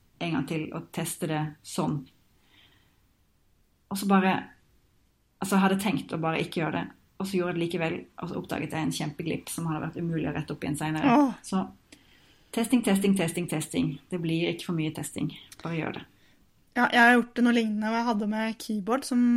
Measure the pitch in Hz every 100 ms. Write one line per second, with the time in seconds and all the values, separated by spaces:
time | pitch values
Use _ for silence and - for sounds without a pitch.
0 | _ - 170 156 143 165 156 160 - -
1 | 165 - 160 156 156 - - - 160 147
2 | - _ _ _ _ _ _ _ _ _
3 | _ _ _ _ _ _ _ _ - 196
4 | 196 196 185 - - - _ _ _ _
5 | _ _ _ - 196 196 190 196 202 -
6 | - 165 160 156 165 180 156 156 - -
7 | _ - 196 190 175 170 170 175 165 175
8 | - - 165 175 - - 151 156 160 -
9 | 151 - 160 143 - - 165 156 160 -
10 | 170 160 151 151 147 147 175 147 156 156
11 | 262 269 277 - - 190 190 - _ -
12 | _ _ _ _ _ 226 226 247 226 196
13 | 196 196 165 180 170 156 - 175 160 147
14 | - 180 165 165 175 170 - 165 156 160
15 | - - 156 - - - 160 165 - -
16 | - _ _ _ _ _ _ 247 247 247
17 | 233 240 240 - 240 240 220 214 214 226
18 | 233 208 208 214 220 226 - 214 185 269
19 | - 247 240